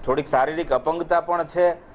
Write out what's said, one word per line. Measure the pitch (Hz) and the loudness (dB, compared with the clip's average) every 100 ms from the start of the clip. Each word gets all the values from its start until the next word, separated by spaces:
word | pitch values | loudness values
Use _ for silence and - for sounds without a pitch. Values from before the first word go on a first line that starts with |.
થોડીક | - 139 139 | 0 -2 2
શારીરિક | 131 139 160 165 | 2 2 -2 0
અપંગતા | 127 156 170 165 170 | 0 0 -2 0 0
પણ | 170 175 | 0 -2
છે. | 160 170 175 165 - | -2 2 2 0 -12